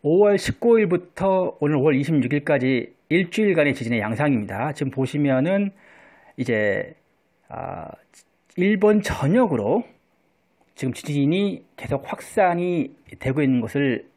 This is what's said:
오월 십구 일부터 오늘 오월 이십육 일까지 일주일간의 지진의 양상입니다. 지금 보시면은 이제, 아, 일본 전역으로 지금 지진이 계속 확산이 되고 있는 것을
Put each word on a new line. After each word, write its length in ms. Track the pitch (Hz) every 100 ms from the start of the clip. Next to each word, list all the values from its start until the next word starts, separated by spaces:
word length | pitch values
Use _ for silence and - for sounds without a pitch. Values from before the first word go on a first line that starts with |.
오월 360 | 147 170 208 202
십구 400 | - - 240 226
일부터 760 | 202 180 180 - 190 190 185 -
오늘 160 | 147 151
오월 200 | 147 135
이십육 360 | 143 156 120
일까지 640 | 143 143 143 131 131 - _ _
일주일간의 640 | 170 175 - 214 165 147
지진의 260 | - 113 117
양상입니다. 720 | 104 117 147 127 101 98 139
지금 180 | 139 135
보시면은 800 | 135 131 147 143 131 156 196 202 - - - - _ _ -
이제, 560 | 127 110 104 101 - - _ _ _ _ _
아, 420 | - 85 - - - _ _ _ _ _ -
일본 460 | 190 208 208 214
전역으로 840 | 196 - 139 220 233 127 104 196 - _ _ _ _ _ _ _ _
지금 200 | - 131
지진이 680 | 117 - 143 139 180 202 185 _ -
계속 340 | - 139 -
확산이 840 | - - - 185 175 180 170 - - _ -
되고 220 | 131 135
있는 180 | 139 123
것을 460 | 110 143 139 117 -